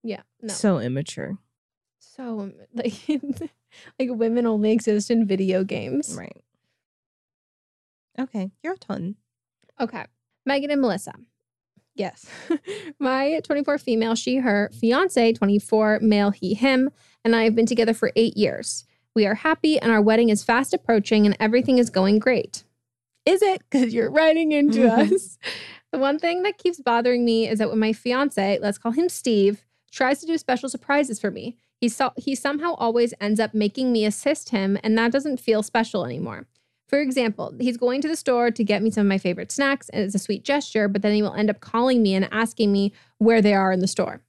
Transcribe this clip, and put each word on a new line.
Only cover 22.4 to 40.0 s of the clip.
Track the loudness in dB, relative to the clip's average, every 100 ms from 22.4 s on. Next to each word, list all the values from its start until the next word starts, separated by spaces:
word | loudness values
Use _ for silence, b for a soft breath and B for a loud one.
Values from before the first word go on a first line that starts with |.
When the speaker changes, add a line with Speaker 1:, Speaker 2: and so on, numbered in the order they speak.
| -4 -14 _ _ _ _ _ _
Speaker 1:
Is | 0 2
it? | 2 0 _
'Cause | 0 2
you're | 0 0
writing | 4 4 4 2
into | 4 4 6
Speaker 2:
Mm-hmm. | 4 4 4
Speaker 1:
us. | 2 -2 -16 B B B B _
The | -2
one | 0 0
thing | -2 -2
that | -4 -2
keeps | -4 -2
bothering | 0 2 2 2
me | 2 2 0
is | 0
that | 0
when | 0
my | 0
fiance, | -2 -2 0 0 0 0 0
let's | -2 -4
call | -2
him | 0 -2
Steve, | -2 0 4 2 0 _ _ _
tries | -2 0 0
to | -2
do | -4
special | -2 -4 -4
surprises | -10 -2 0 0 -4
for | -6
me, | -6 -14 -16 _ _
he | -4
so-, | 0 -4 -2
he | -6
somehow | -4 -4 -2 -4
always | -2 0 2 0 -2
ends | -2 0
up | 0
making | 0 -2 0 0
me | 2
assist | 0 -2 -2 -4 -2
him, | -2 0 -2
and | 0 2
that | 2
doesn't | 0 -2 -4
feel | 0 0
special | 0 -2 -2 -4
anymore. | -6 -8 -10 -12 -16 _ _ _ _
For | -2
example, | 0 0 -2 -4 -10 -6
he's | -6 -2
going | -2 -2
to | -4
the | -4
store | -2 0 0
to | 0
get | 0 0
me | 0
some | 0 0
of |
my | 2
favorite | -2 -4 -8
snacks, | -2 -2 -2 -6
and | -6